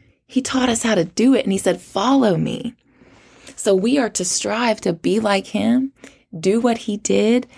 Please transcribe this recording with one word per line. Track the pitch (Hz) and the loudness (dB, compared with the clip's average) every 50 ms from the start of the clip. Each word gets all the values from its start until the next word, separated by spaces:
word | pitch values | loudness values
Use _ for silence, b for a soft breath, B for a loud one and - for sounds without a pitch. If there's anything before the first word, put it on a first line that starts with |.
| b b b b b | b b b b b
He | b - 262 | b -6 -4
taught | 262 - - 262 247 254 | -4 -2 -2 0 0 0
us | 226 - | 0 0
how | - 226 220 | 0 0 2
to | 185 160 | 2 0
do | - - - 220 262 269 | -2 0 2 4 4 4
it, | 220 - | 4 2
and | 190 | 0
he | 190 190 | -2 0
said, | - 190 175 180 | 0 0 -2 -2
"Follow | - - - 196 202 247 277 277 247 208 170 | -6 -6 -4 -2 0 2 4 4 4 2 2
me." | 160 - - 226 - - 233 - _ B B B B B B B B B B B B B B B | 0 -2 -4 -4 -6 -8 -10 -12 _ B B B B B B B B B B B B B B B
So | - - 220 196 | -4 0 0 2
we | 190 190 240 277 285 | 2 2 2 0 0
are | 247 208 | 0 -2
to | 214 - 185 | -4 -6 -6
strive | - - - - 202 208 226 247 233 214 - | -4 -4 -4 -4 -4 -2 -2 0 0 -2 0
to | - 190 | -2 -4
be | 170 160 - 175 185 220 | -4 -2 -2 0 0 0
like | 220 208 202 196 190 | 0 0 0 0 -2
him, | - - 208 202 226 240 254 262 269 B B B B B B B B - 165 | -4 -4 -2 0 2 2 2 0 -2 B B B B B B B B -14 -2
do | 165 190 208 233 | 0 0 0 2
what | 233 240 226 233 | 2 0 0 0
he | - - 208 | -4 -6 -6
did, | 208 - - 196 202 208 220 233 247 247 B B | -4 -2 0 2 2 4 4 2 2 0 B B